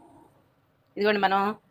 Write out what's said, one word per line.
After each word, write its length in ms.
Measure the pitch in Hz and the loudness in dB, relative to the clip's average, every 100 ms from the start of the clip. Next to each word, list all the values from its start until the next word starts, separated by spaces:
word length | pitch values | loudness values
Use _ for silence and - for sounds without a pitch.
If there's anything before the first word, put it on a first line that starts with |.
| - - - _ _ _ _ _ _ - | -20 -20 -20 _ _ _ _ _ _ -4
ఇదిగోండి 240 | 202 208 | -2 2
మనం 360 | 196 196 202 220 _ | 2 2 0 -4 _